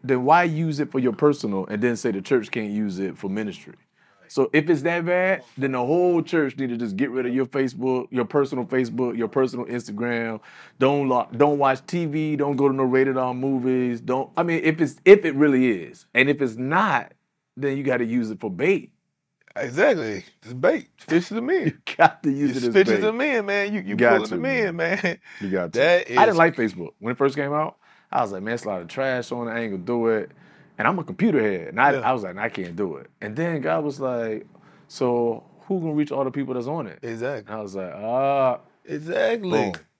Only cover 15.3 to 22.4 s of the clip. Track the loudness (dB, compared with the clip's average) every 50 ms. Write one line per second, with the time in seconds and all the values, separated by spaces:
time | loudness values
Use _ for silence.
15.3 | 2 4 4 4 6 4 4 4 2 0 -4 -12 -16 -20 -20 _ _ 2 4 4
16.3 | 2 0 -2 -4 -4 -6 -4 0 0 0 2 2 0 -2 -2 -6 _ _ _ _
17.3 | _ _ _ _ _ -6 -4 -4 -4 -2 -2 -2 0 0 0 0 0 -2 -2 -2
18.3 | -6 -6 -8 -8 -4 0 0 2 2 0 -2 -10 _ _ _ _ _ _ _ _
19.3 | _ _ _ _ _ -8 -8 -6 0 2 2 2 2 2 -2 -4 -6 -8 -10 -14
20.3 | _ _ _ -14 -8 0 0 2 2 0 -4 _ _ _ -6 0 0 0 0 0
21.3 | -8 -6 -2 -2 -2 0 0 -2 -4 -6 _ -12 2 4 4 4 4 0 -2 -2
22.3 | 0 0